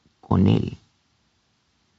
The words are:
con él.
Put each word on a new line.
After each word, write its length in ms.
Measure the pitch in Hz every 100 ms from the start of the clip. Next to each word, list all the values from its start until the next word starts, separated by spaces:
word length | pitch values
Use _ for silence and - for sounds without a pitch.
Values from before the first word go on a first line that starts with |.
| _ _
con 280 | - 92 98
él. 300 | 110 - - _ _ _ _ _ _ _ _ _ _ _